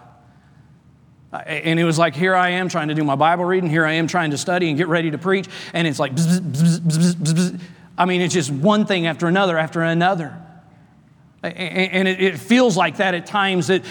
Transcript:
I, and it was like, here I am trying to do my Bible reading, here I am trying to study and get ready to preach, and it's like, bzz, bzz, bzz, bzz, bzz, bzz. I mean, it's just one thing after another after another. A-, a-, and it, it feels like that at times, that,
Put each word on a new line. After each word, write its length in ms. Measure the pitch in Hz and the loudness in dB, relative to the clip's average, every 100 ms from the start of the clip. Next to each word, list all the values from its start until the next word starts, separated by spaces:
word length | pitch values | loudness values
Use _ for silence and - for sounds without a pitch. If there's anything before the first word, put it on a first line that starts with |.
| - - - - _ _ - - _ _ _ _ - | -20 -20 -20 -20 _ _ -20 -20 _ _ _ _ -16
I, 100 | 160 | -14
and 360 | - 151 165 165 | -8 -6 -2 2
it 60 | |
was 120 | 170 156 | 2 2
like, 200 | 170 139 | 2 2
here 180 | 185 | 0
I 140 | 185 180 | 2 2
am 200 | 180 180 | 0 -2
trying 200 | 175 151 | -2 -2
to 60 | |
do 100 | 151 | -2
my 100 | 151 | 0
Bible 300 | 139 156 175 | 2 2 2
reading, 260 | 175 185 180 | 0 0 0
here 160 | 160 156 | 0 2
I 60 | |
am 160 | 160 170 | 0 0
trying 240 | 180 160 | 0 -2
to 60 | 139 | -4
study 320 | - 180 170 | -2 -2 0
and 60 | 143 | 0
get 120 | 175 | 0
ready 240 | 170 165 | 0 -2
to 60 | 147 | -4
preach, 280 | 175 196 180 - - | -2 -2 -2 -12 -8
and 140 | 170 170 | -2 -2
it's 140 | 135 | 0
like, 160 | 143 131 | -2 0
bzz, 240 | 165 180 | 2 2
bzz, 400 | 175 131 165 165 | 0 0 2 2
bzz, 0 | |
bzz, 340 | 165 156 175 | 0 2 2
bzz, 200 | 175 151 | 2 0
bzz. 260 | 165 180 180 - - - - | 0 0 -4 -14 -20 -20 -2
I 100 | 180 | 0
mean, 160 | 180 | 2
it's 120 | 180 | 0
just 160 | 175 135 | 0 -2
one 360 | 139 165 214 208 | 0 2 2 2
thing 200 | 190 165 | 0 -2
after 220 | 147 170 | -2 0
another 280 | 185 196 165 | 2 2 0
after 260 | 160 165 | -2 -2
another. 540 | 165 165 180 196 147 - - - - - - _ _ _ _ _ | 0 2 2 0 -4 -10 -18 -20 -20 -20 -20 _ _ _ _ _
A-, 40 | 170 | -10
a-, 420 | 175 180 175 185 | -8 -6 -2 -2
and 160 | 185 190 | 0 0
it, 140 | 185 | 2
it 160 | 190 160 | 0 0
feels 360 | - 240 254 | 2 4 4
like 220 | 175 170 151 | 4 0 2
that 180 | 190 | 0
at 120 | 175 170 | 0 -2
times, 400 | 208 196 185 139 | -2 0 0 2
that, 180 | 185 - | 0 -2